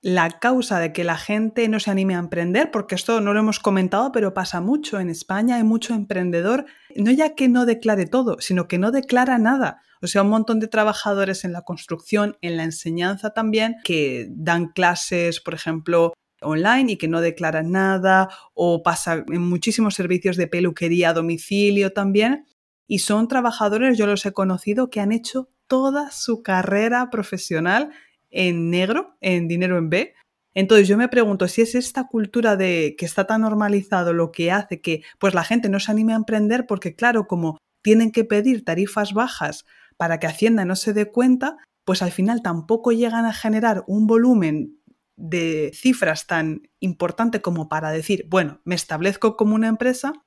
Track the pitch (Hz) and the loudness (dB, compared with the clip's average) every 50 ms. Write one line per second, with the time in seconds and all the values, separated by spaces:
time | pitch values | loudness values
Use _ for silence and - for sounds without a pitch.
0 | - 190 180 180 165 165 165 - - 240 262 254 240 - 208 175 165 160 156 - | -2 0 2 2 2 0 -2 -2 0 2 2 2 0 0 0 0 0 -2 -2 -4
1 | 175 170 165 160 - - 208 214 220 220 220 - 233 220 220 214 - 214 196 190 | -2 -2 -4 -4 -4 -4 -2 -2 -2 -2 0 0 0 0 0 -2 -2 0 0 0
2 | 190 190 185 175 175 170 - 170 175 175 180 233 311 320 - 220 202 - 190 180 | 2 0 0 -2 -4 -4 -4 -2 -2 0 2 2 0 0 -2 -6 -4 -4 -6 -6
3 | - - 233 226 208 202 202 214 214 220 208 - - 214 196 190 185 180 196 202 | -2 0 0 0 2 0 0 2 2 0 0 0 0 0 2 2 0 0 0 0
4 | 240 277 262 240 214 190 190 208 - - - 175 175 202 269 302 302 - 220 196 | -2 0 0 -2 -2 -2 -2 -4 -6 -6 -6 -4 -2 -2 -2 -2 -2 -6 -6 -6
5 | 185 175 165 165 - - 185 202 220 247 247 240 220 220 220 226 226 - 240 220 | -4 -6 -6 -8 -8 -6 -4 0 0 0 2 2 2 2 2 0 -2 -4 -4 -4
6 | 202 - 202 185 180 180 175 170 170 202 240 277 294 - - - _ _ - - | -4 -4 -4 -4 -2 0 -2 0 0 0 0 -2 -4 -8 -18 -20 _ _ -4 0
7 | 202 226 254 277 311 302 311 - 277 254 240 247 247 240 233 233 - 226 214 196 | 2 4 4 4 2 0 0 2 2 4 4 4 4 2 0 2 2 0 2 2
8 | 180 156 - 254 262 233 175 - - - 185 180 170 - 185 175 190 220 233 - | 0 0 0 0 0 0 -2 -4 -2 -2 -2 -2 -2 -2 -2 0 0 2 0 0
9 | 175 - 247 247 254 262 262 233 214 226 269 269 247 - - _ _ _ _ _ | 0 2 2 2 4 4 2 2 2 2 2 2 0 -2 -4 _ _ _ _ _
10 | - 175 - 202 196 202 214 226 220 - 226 220 220 214 - 220 214 214 208 - | -8 -2 0 2 2 4 2 2 0 0 0 -2 -2 0 0 2 2 2 0 -2
11 | - 214 202 196 196 190 190 190 - 180 170 175 - - 175 - - - 165 160 | -2 -2 0 0 0 -2 -2 -4 -6 -8 -8 -8 -10 -10 -12 -12 -8 -10 -10 -10
12 | - - - 208 208 208 208 _ - 170 170 165 160 165 156 - - 165 165 170 | -6 -2 0 0 0 0 -4 _ -8 -6 -4 -4 -4 -4 -6 -6 -8 -6 -4 -2
13 | 175 185 202 190 - 214 214 226 226 220 214 220 220 226 233 226 - - 175 156 | -2 -2 -4 -4 -6 -6 -4 -2 -2 0 0 0 0 -2 -4 -6 -4 -2 0 0
14 | 147 135 127 123 113 98 - - 160 165 170 170 175 165 _ - 180 175 175 170 | 0 -2 -2 -6 -8 -10 -10 -6 -2 0 0 0 0 -4 _ 0 2 2 2 0
15 | - - 190 175 170 170 165 - _ - 170 160 - 165 160 160 156 - 170 170 | -4 -4 -2 0 0 -2 -2 -4 _ -10 -10 -8 -6 -6 -6 -6 -2 0 2 4
16 | 165 170 170 _ _ _ _ _ - 151 156 156 175 208 240 262 269 240 208 180 | 4 2 0 _ _ _ _ _ -6 -4 -2 0 2 4 4 4 2 0 0 -2
17 | - 160 165 165 170 170 165 170 175 160 160 160 160 165 180 190 190 190 190 185 | -4 -2 -2 0 0 -2 -2 -2 -4 -2 -2 -2 -2 0 0 2 2 2 0 2
18 | 180 190 190 190 190 190 - - - _ _ - 170 175 170 165 165 175 165 - | 2 4 4 4 4 2 -4 -18 -20 _ _ 0 0 2 2 2 0 0 -2 0
19 | - 180 165 160 - - 151 175 175 175 180 170 - 226 208 - 220 208 190 - | -2 -2 -4 -4 -4 -4 -4 -2 0 0 -2 0 -2 -2 0 2 0 0 0 -2
20 | 185 175 180 180 - 196 175 180 175 160 - 175 180 175 165 - 170 165 170 175 | -2 -2 -2 0 0 -2 0 0 -2 -2 0 0 0 0 -2 -2 -2 0 2 2
21 | 175 165 165 165 165 170 170 165 - - 196 202 208 202 202 202 196 190 196 214 | 2 2 2 2 0 -2 -4 -6 -4 -4 0 2 2 4 4 2 0 0 0 -2
22 | 196 196 196 208 214 240 269 294 - _ _ _ _ _ _ _ _ _ 208 190 | -2 2 2 2 2 2 0 -2 -4 _ _ _ _ _ _ _ _ _ -4 -4
23 | - - 208 214 226 233 262 262 240 233 226 - 220 208 208 220 247 269 247 214 | 0 0 0 0 0 0 0 0 0 -2 -2 0 0 0 2 2 2 2 4 4
24 | 214 202 208 196 - 202 190 - 190 190 185 180 - 208 208 233 254 247 - 214 | 2 2 0 0 -2 -6 -2 -2 0 0 0 -2 -2 -2 -2 -2 -2 -2 -2 -2
25 | 202 202 220 233 233 - - 262 262 _ _ _ _ _ 262 262 262 269 269 285 | 0 0 0 -2 -4 -4 -8 -8 -8 _ _ _ _ _ 0 2 2 2 0 -2
26 | 294 277 - - - - 233 226 233 - 185 185 - 196 196 202 220 233 240 247 | -4 -6 -8 -10 -4 -4 -4 -4 -2 -2 0 0 0 0 0 2 2 2 0 0
27 | 254 247 247 220 196 - - 185 - - 180 160 160 175 190 233 294 302 - - | -2 -2 -4 -6 -6 -6 -8 -10 -6 -4 -2 -2 0 2 0 0 0 -2 -8 -20
28 | _ _ _ _ _ _ - 180 185 180 175 170 170 170 175 180 185 190 233 320 | _ _ _ _ _ _ -4 0 0 0 0 0 0 0 0 0 0 0 0 -2
29 | 392 - _ _ - 190 180 175 170 165 170 170 180 180 180 175 165 160 165 185 | -4 -6 _ _ -2 0 0 0 0 -2 -2 0 0 0 0 0 0 0 0 -2
30 | 277 370 _ _ _ _ _ _ _ _ _ 190 190 190 220 214 202 185 202 214 | -2 -4 _ _ _ _ _ _ _ _ _ -2 4 8 8 8 8 8 4 4
31 | 240 247 247 247 226 208 202 185 185 180 - - 226 226 - 247 247 - - 277 | 2 2 4 2 4 4 2 0 -2 -2 2 2 0 2 2 -2 -4 -2 -6 -6
32 | 254 262 - 226 214 202 - 240 233 226 208 190 190 185 175 165 156 147 151 - | -6 -4 -2 -4 -4 -2 -2 0 2 2 2 2 2 0 2 0 0 -2 -2 -6
33 | 180 165 - - 190 190 220 220 220 220 214 208 208 202 202 202 196 - 208 185 | -8 -6 -2 -2 -2 0 0 0 0 0 0 0 0 2 0 0 0 0 -2 0
34 | 175 170 170 170 165 160 165 - 170 170 185 202 202 - 180 165 - 175 165 156 | 0 0 0 0 0 -2 -2 -2 0 0 0 0 -2 -4 -10 -8 -4 -4 -4 -4
35 | - - - _ - 196 185 175 165 - 226 240 226 202 196 202 - - 214 214 | -6 -14 -10 _ 0 0 2 0 0 0 0 0 0 0 -2 -2 -2 0 0 2
36 | 220 220 226 226 214 - - 214 214 208 233 247 247 - 208 190 - 180 160 - | 2 2 0 0 -2 -2 0 0 2 2 0 -2 -2 -4 -6 -4 -4 -8 -6 0
37 | 233 240 233 226 202 - 190 175 170 160 156 - _ _ _ _ _ 214 220 220 | 0 2 2 2 0 0 -2 -2 -2 -4 -4 -8 _ _ _ _ _ 4 6 6
38 | 226 220 214 233 220 226 208 208 208 262 254 220 - - 165 170 196 196 - 214 | 6 4 2 0 0 2 0 2 2 2 0 0 -2 -4 -2 -2 -2 -2 -2 -4
39 | 208 202 196 208 240 254 - - 165 147 151 - - _ _ _ _ _ _ _ | -4 -2 0 -2 -2 -2 -4 -6 -8 -8 -8 -10 -16 _ _ _ _ _ _ _
40 | 170 165 165 160 170 160 156 - 208 226 233 220 190 175 190 185 - 220 208 208 | -2 -2 -2 -2 -4 -6 -2 0 2 2 2 2 0 -2 -2 -2 -2 -2 0 -2
41 | 208 208 - 240 247 254 254 254 269 285 320 - _ _ _ _ _ - 185 - | -2 0 0 2 4 4 4 2 0 -6 -6 -10 _ _ _ _ _ -2 -2 0
42 | 185 175 - - 185 208 233 233 233 190 170 165 160 - 220 226 233 247 233 226 | -2 -4 -2 0 0 0 0 -2 -2 -4 -4 -4 -2 -2 -2 0 2 0 2 2
43 | 240 233 226 233 226 226 220 - - 220 214 214 226 233 214 190 - - 190 214 | 0 0 0 0 -2 -2 -4 -4 -2 -2 0 2 2 0 0 0 -2 -2 0 2
44 | 220 214 226 226 233 254 254 214 175 156 151 151 - - - _ _ _ _ _ | 4 4 4 6 6 6 6 4 4 2 0 -2 -4 -8 -10 _ _ _ _ _
45 | _ _ _ - - 160 165 175 165 165 160 156 151 139 - - - 254 254 - | _ _ _ -16 -10 -6 -4 -2 -2 -2 -2 -2 -4 -4 -6 -4 0 0 0 2
46 | 196 165 156 - - - 180 165 160 160 156 - - _ _ _ - 185 170 _ | 0 0 0 -2 -4 -4 -2 -2 0 -2 -4 -6 -10 _ _ _ -4 -4 -2 _
47 | 180 170 175 - 226 233 226 208 - 185 175 165 156 156 160 156 160 156 156 160 | -4 -4 -2 0 -2 0 0 -2 -2 -2 -4 -4 -4 -4 -4 -4 -4 -4 -4 -6
48 | 156 - 202 190 - 156 175 190 170 147 139 - _ 170 180 165 - - 165 151 | -2 -2 -2 -2 -2 0 2 2 2 0 -6 -10 _ -6 -4 -4 -4 -6 -6 -2
49 | 170 196 196 - - 220 220 - 220 208 214 220 220 226 220 220 233 254 254 254 | -2 -2 -2 2 0 0 0 2 0 2 2 2 2 2 0 0 0 0 0 0
50 | - 269 302 - _ | -4 -8 -8 -8 _